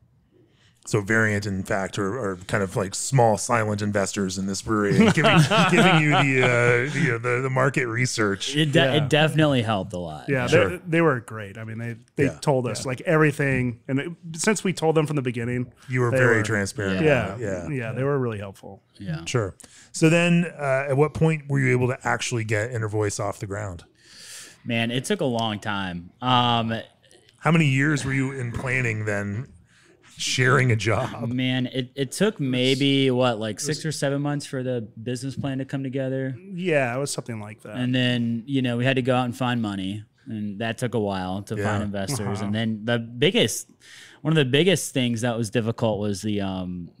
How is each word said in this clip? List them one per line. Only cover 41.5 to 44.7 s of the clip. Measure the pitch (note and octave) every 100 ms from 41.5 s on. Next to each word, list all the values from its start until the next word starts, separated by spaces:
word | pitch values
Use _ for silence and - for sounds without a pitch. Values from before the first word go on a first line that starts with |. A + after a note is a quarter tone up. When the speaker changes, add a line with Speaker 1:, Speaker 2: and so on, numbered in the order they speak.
| G#2+
Speaker 3:
find | G2+ G#2
Speaker 1:
Yeah. |
Speaker 3:
investors. | G#2 G2 G2 A2 G2+ G2+
Speaker 2:
Uh-huh. | G#2
Speaker 3:
And |
then | G#2+ A2+ G#2+
the | A2 A#2+
biggest, | A2+ A#2+ D#3 A3+ A#2 - - _ - - - -
one | C#3+
of | D#3+
the |
biggest | C3 C#3 F3+